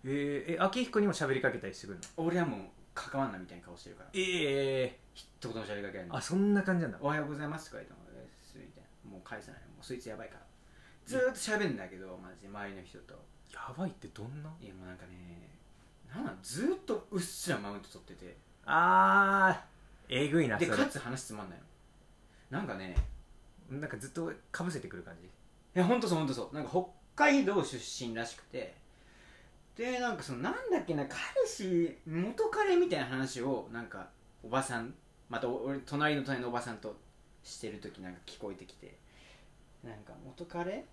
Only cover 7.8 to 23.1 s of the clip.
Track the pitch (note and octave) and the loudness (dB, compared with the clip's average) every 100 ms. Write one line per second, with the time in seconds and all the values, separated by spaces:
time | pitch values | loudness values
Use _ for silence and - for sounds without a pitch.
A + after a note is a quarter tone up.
7.8 | G2+ - - B2 - - - - - - | -14 -18 -20 -18 -18 -20 -20 -20 -20 -20
8.8 | - - A2+ F#2+ - G#2+ G2+ - - - | -20 -20 -18 -16 -12 -12 -12 -18 -20 -18
9.8 | - B2+ A#2 G#2 - - - - - - | -10 -8 -8 -10 -12 -16 -20 -20 -20 -20
10.8 | - - - C4 B3+ - A3 G#3+ F#3+ A2 | -20 -20 -2 2 2 2 0 2 2 0
11.8 | F#2 F#2+ F#2+ F#2 F#2 F#2 G2 G2+ G2+ G2 | -6 -12 -12 -12 -14 -16 -12 -8 -8 -10
12.8 | F2+ - - - - - - - - C3 | -14 -18 -18 -20 -20 -20 -18 -12 -10 -4
13.8 | F#3 - E2 - A2 D3 D3+ E3 G2+ F#2 | -4 -4 -14 -10 -10 -10 -12 -14 -16 -14
14.8 | F#2 F#2 F2+ F2+ F2 E2+ E2+ - - - | -14 -14 -16 -16 -16 -16 -18 -20 -20 -20
15.8 | - - - D#3 C#4+ F#3+ - C3 C#4 F#4+ | -20 -20 -12 -8 -6 -8 -8 0 0 0
16.8 | - - - F#3+ E3+ - F3 A#2+ G2+ G2+ | -2 -4 0 -2 -2 -4 -2 -2 -2 -8
17.8 | F#2+ - - F#2 F2+ - - - - D#3 | -12 -18 -18 -16 -16 -18 -20 -12 2 6
18.8 | F3 F#3 F#3+ G3 G3 G3 F#3+ F3 - - | 8 10 10 10 8 8 6 6 -4 -20
19.8 | - - - B2+ C#3+ D#3+ C3+ G#2 - G#2+ | -20 -20 -2 0 4 6 4 4 4 4
20.8 | C4+ - A#2 B2+ - G#2+ F#2+ F2 - - | 2 0 -6 -6 -6 -10 -10 -14 -18 -20
21.8 | - - - - - - - C#3+ F3+ F#2+ | -20 -20 -20 -20 -20 -20 -8 -4 -4 -6
22.8 | F#2 F2 - | -2 -2 -2